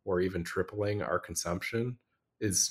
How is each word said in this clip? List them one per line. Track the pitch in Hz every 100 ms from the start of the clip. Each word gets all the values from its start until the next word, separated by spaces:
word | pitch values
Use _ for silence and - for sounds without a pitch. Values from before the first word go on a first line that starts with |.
or | 98 90
even | 92 90
tripling | 85 - 92 104 104 104
our | 65 87
consumption | - 85 85 87 - 117 123 123 _ _ _ -
is | 107 95 -